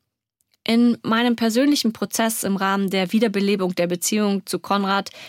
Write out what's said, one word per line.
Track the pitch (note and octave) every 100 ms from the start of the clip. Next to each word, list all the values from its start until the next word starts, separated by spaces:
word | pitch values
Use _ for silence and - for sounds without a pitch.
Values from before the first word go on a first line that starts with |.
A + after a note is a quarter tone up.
| _ _ _ _ _ _
In | - A#3 A#3+ A3+
meinem | - A3+ A#3+ A#3
persönlichen | A3+ A3+ C#4+ D4 A3
Prozess | A3 G3 - A3+ A3+
im | G3+ G3
Rahmen | G3 G3 G3
der | F#3+ F#3
Wiederbelebung | A3 A#3 G3 G3 G3+ F3+
der | F3+ F3
Beziehung | F3+ - G#3+ G#3 G3 -
zu | F3
Konrad | - G3 G3 G3 G3 -